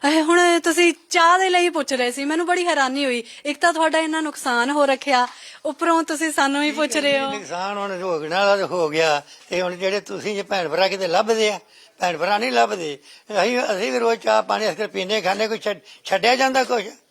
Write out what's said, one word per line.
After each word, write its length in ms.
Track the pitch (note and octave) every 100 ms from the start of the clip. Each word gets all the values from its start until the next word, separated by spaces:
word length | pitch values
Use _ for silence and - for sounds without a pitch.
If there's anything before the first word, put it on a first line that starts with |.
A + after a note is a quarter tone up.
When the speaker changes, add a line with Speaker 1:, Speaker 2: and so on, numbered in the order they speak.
| C#4+
Speaker 1:
ਇਹ 140 | D#4+
ਹੁਣ 380 | D#4 F4 F4 E4+
ਤੁਸੀਂ 320 | E4+ D#4+ F4 D#4 _
ਚਾਹ 280 | F4+ E4 F#4
ਦੇ 120 | F#4+
ਲਈ 180 | F4+ F4
ਪੁੱਛ 240 | D#4+ C#4
ਰਹੇ 180 | C4 B3
ਸੀ, 120 | B3
ਮੈਨੂੰ 220 | C#4 D#4+ F4
ਬੜੀ 200 | F4+ F4
ਹੈਰਾਨੀ 380 | D4+ C4 C4+
ਹੋਈ। 200 | C#4 A#3+ A#3 - C#4+
ਇੱਕ 120 | C#4+
ਤਾਂ 120 | F4
ਤੁਹਾਡਾ 260 | D#4+ D#4+ D#4
ਇੰਨਾ 220 | D#4+ D#4+
ਨੁਕਸਾਨ 500 | D#4 - C#4 A#3+ B3
ਹੋ 160 | D4 C#4+
ਰੱਖਿਆ, 420 | C4 C#4 B3+ B3 - - -
ਉੱਪਰੋਂ 380 | - C#4 E4+ E4
ਤੁਸੀਂ 300 | D#4+ D4+ D#4+
ਸਾਨੂੰ 300 | D4+ C#4 C#4
ਹੀ 80 | D4
ਪੁੱਛ 260 | D4 D4 D#4
ਰਹੇ 240 | C#4+ C#4
ਹੋ। 120 | C#4
Speaker 2:
ਨੁਕਸਾਨ 440 | C4+ D#3+ F3 F#3+ G3+
ਹੁਣ 260 | G3+ F#3
ਹੋ 180 | F#3 D#3+
ਗਿਆ, 80 | D3+
ਵਾਲਾ 280 | F3 G3+ G3+
ਤਾਂ 100 | F3
ਹੋ 220 | F3+ D#3
ਗਿਆ, 340 | D#3 D#3+ D3 D3 - -
ਤੇ 120 | F3+
ਹੁਣ 140 | F3+ F3+
ਜਿਹੜੇ 240 | F#3+ G3+
ਤੁਸੀਂ 340 | G3+ F#3+ D#3
ਜੇ 80 | G3+
ਭੈਣ 260 | G3 G3 E3
ਭਰਾ 200 | D#3+ F#3+
ਕਿਤੇ 180 | F#3+ F#3
ਲੱਭਦੇ 440 | F3 A3 A3+ G#3+
ਆ, 100 | F#3+ _ - - _
ਭੈਣ 160 | F3+ D#3+
ਭਰਾ 220 | F3 G#3
ਨਹੀਂ 140 | B3+
ਲੱਭਦੇ। 460 | A#3+ A#3 G#3 D#3+ C#3+ - - _ G#3
ਅਸੀਂ, 160 | G3+ B3
ਅਸੀਂ 340 | B3+ F#3+ A#3+
ਵੀ 60 | B3+
ਰੋਜ਼ 220 | A#3 A#3
ਚਾਹ 220 | A3 G#3+
ਪਾਣੀ 280 | G#3+ G#3 G#3+
ਅਸਕਰ 160 | E3 G#3
ਪੀਂਦੇ 340 | G3 F#3 G#3+
ਖਾਂਦੇ, 280 | F3+ G3 A3
ਕੋਈ 100 | G#3+
ਛੱਡ-, 220 | G#3+ F#3+ - -
ਛੱਡਿਆ 320 | - F#3+ A3 B3
ਜਾਂਦਾ 280 | C4+ C4
ਕੁਛ? 200 | B3+ A#3+ G3 - _